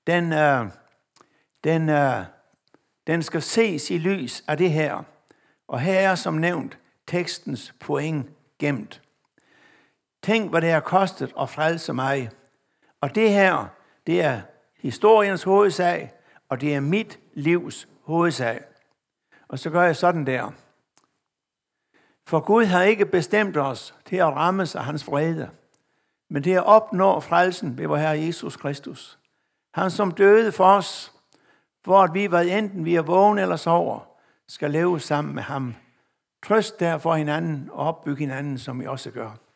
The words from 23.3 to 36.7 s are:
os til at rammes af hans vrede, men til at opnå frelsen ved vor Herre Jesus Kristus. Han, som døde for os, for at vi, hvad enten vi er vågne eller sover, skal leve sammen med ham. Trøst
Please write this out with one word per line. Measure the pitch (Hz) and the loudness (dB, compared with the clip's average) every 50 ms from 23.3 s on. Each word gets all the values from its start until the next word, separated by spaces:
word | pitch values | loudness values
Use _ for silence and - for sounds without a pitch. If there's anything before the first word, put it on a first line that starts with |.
| 208 214 208 196 170 | 0 0 0 0 -2
os | 151 139 135 120 - - - - _ _ | -2 -2 -2 -4 -8 -12 -16 -20 _ _
til | - 180 | -6 -2
at | 190 175 156 135 | 0 0 0 0
rammes | 147 160 180 190 190 180 - - | 0 0 0 0 0 -2 -4 -6
af | - 117 | -8 -8
hans | 135 151 143 - | -6 -8 -8 -6
vrede, | - 143 143 156 165 165 160 117 87 - _ _ _ _ _ _ _ _ _ _ _ _ _ _ - | -4 -2 -2 -2 -2 -2 -4 -8 -12 -14 _ _ _ _ _ _ _ _ _ _ _ _ _ _ -8
men | - 185 139 | -6 -4 0
til | 180 | 2
at | 185 180 - | 2 2 6
opnå | - 214 220 220 - 180 180 190 196 180 170 | 6 6 6 6 2 0 2 2 4 2 2
frelsen | - - 175 175 180 185 180 - - 147 123 | -2 0 2 2 2 2 0 -4 -6 -8 -6
ved | - 160 | -6 -4
vor | 151 151 | -2 -2
Herre | 147 156 156 151 151 | 0 0 0 -2 -2
Jesus | 160 165 160 - - 139 - | -4 -4 -6 -6 -10 -12 -12
Kristus. | - - 143 139 139 - - 139 - - - - _ _ _ _ _ _ _ _ _ _ _ - | -8 -8 -8 -8 -8 -12 -16 -16 -18 -20 -20 -20 _ _ _ _ _ _ _ _ _ _ _ -6
Han, | 165 185 185 | -4 -4 -2
som | 170 - 208 185 | 0 -2 -2 -2
døde | 156 - 196 202 208 220 226 208 | 2 6 6 8 8 8 6 4
for | - - 185 | 2 4 6
os, | 190 202 202 175 - - - - - _ _ _ _ _ _ _ _ _ _ _ _ _ _ _ | 6 6 6 2 -2 -8 -12 -14 -18 _ _ _ _ _ _ _ _ _ _ _ _ _ _ _
for | 170 190 196 | 4 6 6
at | 190 175 160 | 6 6 2
vi, | 196 208 | -2 -2
hvad | 185 175 175 175 | 0 0 0 2
enten | 175 190 214 214 196 196 180 160 | 2 0 -2 -2 -4 -6 -6 -2
vi | 165 170 | 0 0
er | 165 | 0
vågne | 151 156 175 190 202 208 214 202 | 0 2 4 4 4 4 4 2
eller | 190 185 170 | 0 -2 -2
sover, | - - 170 170 175 170 120 110 104 - - _ _ _ _ _ _ _ | -2 0 0 0 0 0 -2 -6 -8 -12 -18 _ _ _ _ _ _ _
skal | - - - 151 147 | -20 -10 -6 -4 -2
leve | 147 160 175 180 175 147 | -2 0 0 0 -2 -2
sammen | - - 151 147 151 143 143 | -2 -2 -2 -2 -2 -4 -8
med | - 107 | -10 -10
ham. | - 143 135 131 123 117 - _ _ _ _ _ _ _ _ _ _ _ _ - | -8 -8 -8 -8 -8 -10 -14 _ _ _ _ _ _ _ _ _ _ _ _ -2
Trøst | - 208 220 208 208 | 0 2 2 2 0